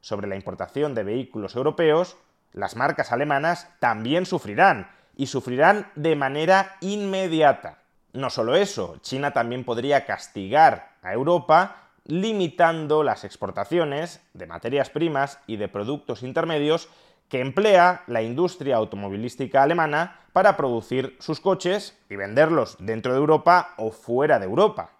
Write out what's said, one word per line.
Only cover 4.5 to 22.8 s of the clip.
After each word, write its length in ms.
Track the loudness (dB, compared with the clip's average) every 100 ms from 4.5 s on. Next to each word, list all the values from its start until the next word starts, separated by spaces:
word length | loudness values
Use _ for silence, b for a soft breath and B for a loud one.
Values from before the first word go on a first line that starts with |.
| 4 4 4 -4 b b _
y 100 | -6
sufrirán 640 | -6 -4 2 4 4 -2
de 220 | -4 -2 0
manera 600 | -2 -2 2 2 2 -6
inmediata. 960 | -6 -4 -4 -4 -2 4 4 4 -4 -18 _ _ _
No 180 | -8 -6
solo 260 | -4 0 2
eso, 400 | 0 -4 -8 -10
China 320 | -10 -6 -4
también 320 | -2 -4 -6
podría 420 | -6 -6 0 0 0
castigar 920 | -10 -8 -10 -2 4 4 4 -10 _
a 100 | -8
Europa 760 | -4 0 0 4 4 4 -6 _ _
limitando 1000 | -8 -4 -4 -2 -4 2 2 2 0 0
las 180 | 0 -2
exportaciones 1000 | -8 -10 -10 -8 -4 -2 -2 -4 -8 -12 _
de 140 | -20 -16
materias 440 | -10 -4 -2 -2
primas 480 | -2 -2 -2 -4 -6 -10
y 100 | -8
de 120 | -6
productos 560 | -6 -6 -8 -8 -10
intermedios 640 | -6 -4 -2 -2 0 -2 -4 b b b _
que 120 | -6
emplea 640 | -4 0 6 8 6 4 -4
la 140 | -4
industria 520 | -2 -2 -2 -2 -2
automovilística 880 | 0 0 -4 -8 -6 -8 -8 0 2
alemana 560 | 4 2 0 0 -4 b b
para 240 | 4 4 4
producir 600 | 0 -2 -4 -4 -4 -10
sus 180 | -8 -4
coches 580 | 0 0 0 -2 -6 _ _
y 60 | -10
venderlos 600 | -4 4 4 4 0 -4